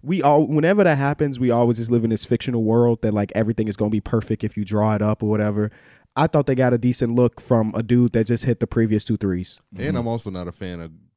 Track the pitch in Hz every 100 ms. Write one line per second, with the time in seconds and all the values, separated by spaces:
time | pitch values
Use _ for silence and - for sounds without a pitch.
0 | 131 185 143 147 147 156 165 208 185 143
1 | 139 147 147 127 127 117 120 117 117 120
2 | 113 110 - 117 - 120 110 113 120 113
3 | 110 104 101 - 110 117 110 101 107 107
4 | - 113 104 107 107 - 98 104 107 107
5 | 107 107 107 107 104 104 107 - _ _
6 | _ - 156 151 139 127 127 120 123 120
7 | 120 117 123 - - 120 110 107 113 123
8 | 123 117 107 117 - 117 110 - 113 107
9 | - 107 98 90 92 - _ 92 135 185
10 | 117 117 104 92 87 - 92 87 82 80
11 | _